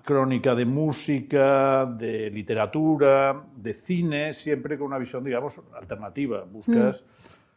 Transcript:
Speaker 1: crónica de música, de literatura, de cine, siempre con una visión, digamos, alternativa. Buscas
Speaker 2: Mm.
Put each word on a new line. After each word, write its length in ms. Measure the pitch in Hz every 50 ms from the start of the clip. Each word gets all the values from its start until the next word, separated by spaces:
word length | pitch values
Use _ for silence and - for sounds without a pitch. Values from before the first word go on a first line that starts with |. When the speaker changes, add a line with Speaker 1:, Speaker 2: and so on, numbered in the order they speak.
| -
Speaker 1:
crónica 520 | - 143 135 131 131 131 117 101 135 123
de 100 | 120 123
música, 1200 | 120 135 147 156 156 139 - - 156 143 127 - - 143 139 135 139 139 135 135 135 135 135 131
de 460 | 123 117 110 117 113 110 110 107 107
literatura, 1120 | 101 107 95 - 113 110 104 104 - 156 156 156 156 139 143 139 135 135 139 139 135 135 - - -
de 180 | 123 98 113 -
cine, 600 | - - - 180 170 175 160 147 147 151 156 143
siempre 440 | - - 151 147 127 135 147 151 131
con 80 | 143
una 100 | 135 139
visión, 260 | 131 123 - - 127 131
digamos, 360 | 135 120 120 139 143 - - - - -
alternativa. 680 | 123 104 90 113 101 107 98 - 139 143 120 107 98 92
Buscas 580 | 90 101 110 - 233 233 233 107 104 98 - _
Speaker 2:
Mm. 320 | _ _ _ - - - _ _ _ _